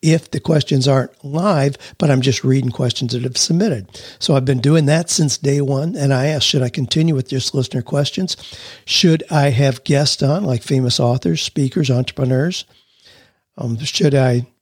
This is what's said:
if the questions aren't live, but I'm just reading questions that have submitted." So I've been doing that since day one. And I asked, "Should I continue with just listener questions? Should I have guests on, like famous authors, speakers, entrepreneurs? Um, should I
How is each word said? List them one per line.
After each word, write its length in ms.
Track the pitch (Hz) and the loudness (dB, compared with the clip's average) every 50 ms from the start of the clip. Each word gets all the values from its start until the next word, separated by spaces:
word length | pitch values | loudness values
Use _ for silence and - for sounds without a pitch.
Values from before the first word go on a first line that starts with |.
if 300 | - 160 160 160 - - | 4 2 2 2 0 -4
the 100 | - 160 | -10 -6
questions 480 | - - 160 151 139 - 151 135 127 139 | -2 0 0 0 2 0 0 0 2 2
aren't 340 | 135 135 123 - _ _ | 2 2 0 -2 _ _
live, 540 | - 139 143 160 180 208 185 151 139 143 135 - - - - _ | -14 -8 -6 -2 0 0 2 2 0 0 -2 -6 -16 -20 -6 _
but 120 | - 147 | 0 2
I'm 120 | 139 127 | 2 2
just 200 | 127 135 120 - | 2 0 0 0
reading 280 | - 131 131 135 131 127 | 0 2 2 2 0 -2
questions 420 | 117 - 135 120 - - 135 117 | -4 -2 -2 -2 -2 -2 -4 -4
that 100 | 117 123 | -4 -4
have 140 | 123 131 127 | -6 -4 -2
submitted." 500 | - - - 165 170 202 226 147 107 95 - _ - - - - _ | -2 -2 0 2 2 2 0 -2 -4 -6 -14 _ -20 -20 -20 -12 _
So 160 | - - 156 | -2 0 2
I've 120 | 135 127 | 2 2
been 140 | 131 139 127 | 2 0 2
doing 260 | 113 143 156 165 151 | 2 4 4 4 4
that 240 | 139 151 165 175 - | 4 2 0 0 -2
since 260 | - - 160 143 - | 0 0 0 0 0
day 240 | - - 139 139 143 | -2 0 0 0 0
one. 340 | 143 135 139 135 147 170 214 | 0 0 -2 -2 -2 -4 -4
And 200 | - 143 135 139 | 0 0 2 2
I 140 | 127 131 147 | 2 2 0
asked, 180 | 151 143 - | 0 0 0
"Should 160 | - - 147 | 0 0 0
I 80 | 131 123 | 0 -2
continue 440 | - - 131 113 - 156 156 165 156 | -2 -4 -4 -2 0 0 2 2 0
with 140 | 135 123 - | 0 -2 -4
just 260 | 139 131 120 - - | -4 -4 -4 -2 -2
listener 280 | 143 127 - - 131 | -4 -4 -2 -4 -6
questions? 520 | 117 - - 143 147 139 - - 190 180 - - - - - - - - - - _ | -6 -2 -2 -2 -2 -2 -2 -4 -4 -4 -6 -10 -12 -20 -20 -20 -20 -20 -20 -20 _
Should 380 | - - - - 175 160 160 - - | -4 0 2 4 4 2 2 0 -2
I 200 | 165 151 139 139 | 0 2 2 2
have 340 | 110 117 143 135 123 - _ | 2 2 2 2 0 -2 _
guests 380 | - 143 139 147 135 - - | 0 0 2 2 0 0 0
on, 220 | 139 135 147 185 208 | 0 0 0 0 0
like 180 | 160 127 110 | -2 -2 -2
famous 360 | - - 143 131 127 123 - - | -2 -2 0 0 0 0 2 2
authors, 440 | 139 120 120 131 - 170 165 151 | 2 2 2 0 0 -2 -2 -2
speakers, 480 | - - _ 156 139 131 - 185 156 123 | -4 -6 _ -2 -2 0 0 0 0 2
entrepreneurs? 760 | 127 120 127 - - - 135 127 131 127 143 175 180 - - _ _ _ _ _ _ _ _ - - - _ _ _ _ _ _ _ - | 2 0 0 -2 -4 -2 -2 0 2 0 0 0 -2 -6 -10 _ _ _ _ _ _ _ _ -20 -20 -20 _ _ _ _ _ _ _ -8
Um, 200 | - 120 117 113 | -6 -6 -6 -6
should 360 | 147 135 - - - 151 139 | -6 -6 -2 0 2 2 4
I 320 | 139 131 127 123 123 123 - _ _ | 4 2 4 2 0 -2 -4 _ _